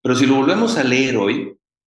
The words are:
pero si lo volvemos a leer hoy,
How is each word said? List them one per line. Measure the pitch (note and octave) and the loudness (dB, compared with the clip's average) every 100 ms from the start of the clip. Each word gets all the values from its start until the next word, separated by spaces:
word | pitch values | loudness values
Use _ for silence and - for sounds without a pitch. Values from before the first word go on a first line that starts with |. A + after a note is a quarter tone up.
pero | B2+ | 0
si | C3 C3+ | 0 2
lo | C3+ | 2
volvemos | C#3 G3 A3+ D#3+ | 2 0 0 0
a | |
leer | C3 B2 C3+ A#2 | 0 0 0 0
hoy, | G2+ A#2+ - - _ _ | -2 -2 -6 -14 _ _